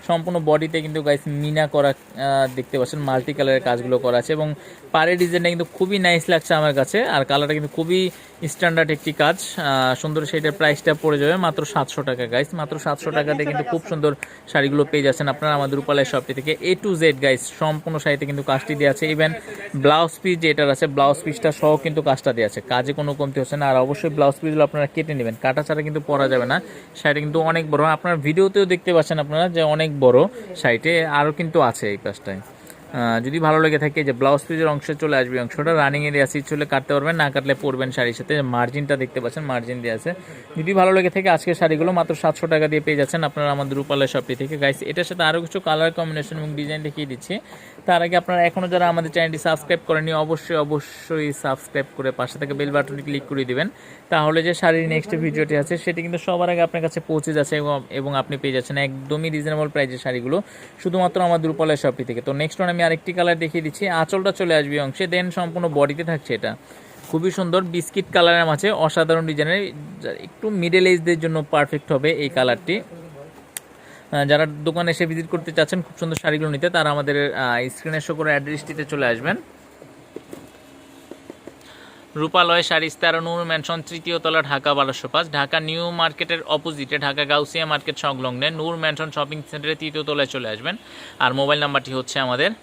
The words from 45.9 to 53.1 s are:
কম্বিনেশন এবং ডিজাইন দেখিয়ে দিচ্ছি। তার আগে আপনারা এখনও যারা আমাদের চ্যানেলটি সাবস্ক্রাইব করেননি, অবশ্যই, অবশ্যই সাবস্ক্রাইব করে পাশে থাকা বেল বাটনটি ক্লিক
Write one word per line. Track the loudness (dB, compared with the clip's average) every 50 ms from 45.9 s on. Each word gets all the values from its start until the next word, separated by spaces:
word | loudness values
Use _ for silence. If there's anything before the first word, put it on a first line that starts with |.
কম্বিনেশন | 0 -2 -6 -4 -4 -6 -6 -6 -8
এবং | -8 -8 -8 -6
ডিজাইন | -6 -6 -6 -6 -6 -8
দেখিয়ে | -8 -6 -6 -8
দিচ্ছি। | -8 -8 -12 -8 -8 -8 -8 -8 -14 -20 -20 -20 -20 -20 -6 0
তার | 2 4 4
আগে | 4 2 2
আপনারা | 0 0 2 2 2 2
এখনও | 2 2 0 -2
যারা | 0 2 2 2 4
আমাদের | 2 0 -2 0
চ্যানেলটি | 0 0 0 0 -2
সাবস্ক্রাইব | -2 0 0 0 0 0 -2 -2 -2 0
করেননি, | -2 0 0 0 -2 -2
অবশ্যই, | -2 0 -2 -2 -4 -4 -2 0
অবশ্যই | 0 0 0 -2 -4 -4 -8 -18 -20 -8 -6 -4 -2 -2 -4 -4
সাবস্ক্রাইব | -4 -2 -4 -4 -4 -6 -6 -4 -4 -4 -4 -8
করে | -4 -4 -4
পাশে | -2 -2 -6 -6 -4 -8
থাকা | -6 -6 -4
বেল | -4 -4 0
বাটনটি | 0 0 0 -2 -6 -10 -8
ক্লিক | -6